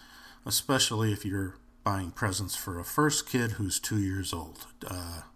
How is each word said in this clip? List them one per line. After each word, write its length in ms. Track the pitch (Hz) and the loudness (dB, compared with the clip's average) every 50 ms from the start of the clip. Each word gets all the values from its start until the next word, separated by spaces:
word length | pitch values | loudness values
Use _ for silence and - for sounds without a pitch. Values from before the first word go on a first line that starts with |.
| - - - - - - - - - | -20 -20 -20 -20 -20 -20 -20 -12 -4
especially 680 | - - - - - 139 131 123 - 113 107 110 107 | 0 0 0 2 4 4 4 4 4 4 2 2 2
if 140 | 104 101 - | 2 0 -2
you're 300 | 98 98 101 95 92 - - - - - - - | -2 -2 0 -2 -2 -4 -10 -20 -20 -18 -4 -2
buying 280 | 107 98 95 92 82 | 0 0 0 -2 -4
presents 440 | - - - 101 90 98 101 87 - | -4 0 0 0 0 0 -2 -2 -4
for 220 | - - 98 90 87 | -4 -4 -6 -6 -6
a 60 | 87 | -6
first 440 | - - 147 151 151 147 - - - | -2 2 4 4 4 4 2 -2 0
kid 260 | - 127 120 113 98 | 2 2 2 2 0
who's 260 | 104 104 92 - - | 0 0 0 0 -2
two 180 | - - 117 104 | -2 0 2 2
years 360 | 98 95 95 98 92 - 87 | 2 2 0 -2 -2 -2 -4
old. 340 | 82 80 82 - - - - - - - | -4 -6 -8 -12 -16 -16 -18 -14 -12 -10
Uh, 360 | - 90 90 87 85 85 80 - - - | -8 -6 -6 -6 -6 -8 -8 -10 -14 -18